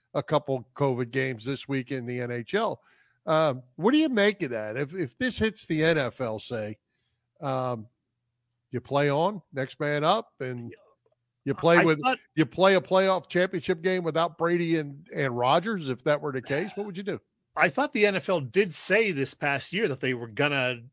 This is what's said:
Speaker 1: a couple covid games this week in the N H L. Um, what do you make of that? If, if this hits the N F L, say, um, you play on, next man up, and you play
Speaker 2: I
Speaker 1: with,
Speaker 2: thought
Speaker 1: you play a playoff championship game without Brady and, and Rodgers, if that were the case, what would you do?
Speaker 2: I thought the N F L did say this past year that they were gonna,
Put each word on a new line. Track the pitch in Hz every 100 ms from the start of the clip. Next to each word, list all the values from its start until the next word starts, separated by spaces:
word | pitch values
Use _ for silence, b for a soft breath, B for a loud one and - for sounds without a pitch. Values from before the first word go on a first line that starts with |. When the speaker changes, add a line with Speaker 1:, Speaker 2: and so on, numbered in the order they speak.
| _
Speaker 1:
a | 151
couple | - 156 - 131 117
covid | - 143 123 120
games | 131 131 117
this | 113 139 -
week | 135 127
in | 135 120
the | 123
N | 120
H | 120 113
L. | 196 220 - b b b b
Um, | - 156 156 131 - -
what | 190
do | 294
you | 311
make | 233 202 202
of | 147
that? | 117 107 113
If, | 143
if | 185 147 -
this | 254 -
hits | 220 214
the | - 156
N | 160 160
F | 127 -
L, | 123 110
say, | - 117 107 107 _ _ _ _ _ _
um, | 143 131 127 120 107 _ _ _ _ _ _ _ _
you | 123
play | - 139 143
on, | 143 175 208 -
next | 139 135 -
man | 147 147
up, | 151 214 - -
and | 127 123 117 - _ _ _ _ _ _
you | -
play | 135 165 170
Speaker 2:
I |
Speaker 1:
with, | 165 156
Speaker 2:
thought | 254 262 _
Speaker 1:
you | - 156
play | - 190
a | 190
playoff | 190 190 190 185 -
championship | 175 190 190 - 175
game | 180 185
without | 165 156 170 156
Brady | 170 175 170 160
and, | 147 139 -
and | - 139 120
Rodgers, | 123 160 190 202 143
if | 120
that | 156 147
were | 151
the | 131
case, | 123 139 196
what | -
would | 208 180
you |
do? | 202 147 - _ _ -
Speaker 2:
I | 170
thought | - 294
the | 220
N | 208 190
F | -
L | 180
did | 127 180 208
say | 151 - 196 220
this | 147 131
past | - 147 139 -
year | 180 214
that | 131
they | 131
were | 123 117
gonna, | 104 147 139 127 123 120